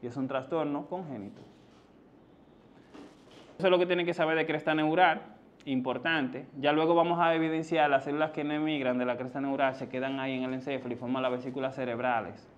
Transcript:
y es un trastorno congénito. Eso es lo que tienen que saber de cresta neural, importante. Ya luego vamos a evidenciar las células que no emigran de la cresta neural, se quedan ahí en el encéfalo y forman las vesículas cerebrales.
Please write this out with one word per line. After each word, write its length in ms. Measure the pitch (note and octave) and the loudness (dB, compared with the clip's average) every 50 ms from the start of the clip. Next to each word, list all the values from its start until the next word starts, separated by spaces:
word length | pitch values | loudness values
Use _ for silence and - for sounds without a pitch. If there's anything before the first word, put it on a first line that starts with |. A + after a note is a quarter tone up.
| - | -10
y 20 | |
es 100 | A#2+ A2 C#3 | -8 -6 -6
un 100 | C3 C3 | -4 -2
trastorno 560 | C3+ C3 C3 - E3+ E3 D#3 D3 C#3+ C#3+ - | -2 -4 -4 -2 -2 -2 0 0 -2 -4 -6
congénito. 560 | - F3+ F3+ F#3 D#3 C3+ A2 G2 G2+ - - - - - - - - - - - - - - - - - - - - - - - - - - - - - - - - - - - - - - - - - - - - - | -6 -8 -10 -8 -8 -10 -10 -10 -12 -14 -16 -20 -20 -20 -20 -20 -20 -20 -20 -20 -20 -20 -20 -20 -20 -20 -20 -20 -20 -20 -20 -20 -20 -20 -20 -20 -20 -20 -20 -20 -20 -20 -20 -20 -20 -20 -20 -20 -20 -20 -20 -20 -20 -12
Eso 100 | - - F#3+ | 0 4 4
es 20 | |
lo 80 | F#3 F3+ | 6 6
que 80 | F3+ | 4
tienen 180 | F3 F3+ F3 F3 | 4 2 0 2
que 80 | E3+ E3+ | -2 0
saber 240 | - E3 D#3 D#3+ | 0 2 2 2
de 80 | D#3+ D#3 | 0 0
cresta 300 | D#3 D3+ D3+ D#3 D#3+ D#3 | 0 -2 -2 0 0 0
neural, 480 | D#3 D3+ D3+ D#3 F3 F#3 E3+ D#3 D#3 - - - - - - - - - | 2 2 2 6 6 6 6 6 2 -4 -14 -20 -20 -20 -20 -20 -16 -6
importante. 800 | D3+ C3+ B2+ B2 B2+ B2 B2+ B2+ E3 E3 D#3+ C3+ B2+ B2+ C3 D3+ - - C#3+ | -4 -2 -2 0 -2 -4 -2 0 0 0 0 0 -2 -4 -8 -12 -12 -12 0
Ya 140 | C3 D3 D3 | 2 2 4
luego 220 | D#3 D#3+ D#3+ E3+ | 4 4 4 6
vamos 240 | E3+ E3 F3 E3+ E3+ | 6 6 4 4 4
a 140 | F3 E3 E3 | 4 4 4
evidenciar 540 | D#3+ D#3+ D#3+ D#3+ D#3+ D#3+ D#3 E3+ D#3+ D3+ D3 | 2 2 0 0 -2 -2 0 2 2 4 4
las 160 | C#3+ C3+ - | 4 2 2
células 280 | D3 C#3+ D3+ D#3 D#3 D#3 | 0 0 0 0 0 0
que 120 | - D3 | -4 -4
no 80 | D3 D3+ | -2 -2
emigran 460 | D3+ D#3 D#3 D#3 D3 C3+ B2+ B2+ B2 | -2 0 0 0 0 0 0 0 0
de 80 | B2 | 0
la 100 | B2 B2 | -2 -2
cresta 240 | A#2 B2 B2+ B2+ C#3+ | -2 -4 -6 -6 -4
neural, 340 | C#3 C#3 C#3 C#3 C#3 C3 C3 | -4 -2 0 2 2 0 0
se 120 | C3+ C#3 A#2 | -2 -8 -6
quedan 320 | - B2+ C3 C3+ C#3 C3+ | -6 -4 -4 -4 -4 -4
ahí 140 | C3 C3+ C3 | -4 -4 -4
en 80 | B2+ B2+ | -4 -2
el 100 | B2+ C3 | -4 -4
encéfalo 400 | C3 B2+ D3 C#3 B2+ B2+ B2 A#2+ | -6 -4 -4 -6 -4 -4 -6 -6
y 60 | A#2 | -6
forman 240 | B2 A#2+ B2+ C3 C3 | -4 -4 -2 0 0
las 100 | B2+ B2+ | 0 -2
vesículas 420 | B2 - C3+ B2 C#3+ C3 C3 C3 | -2 -4 -6 -6 -4 -4 -4 -4
cerebrales. 720 | C#3 C3 B2 A#2+ A#2 B2+ B2+ B2 A2+ G#2+ F2 G#2 - - - - | -4 -4 -4 -4 -2 0 0 0 0 -2 -4 -10 -14 -18 -20 -20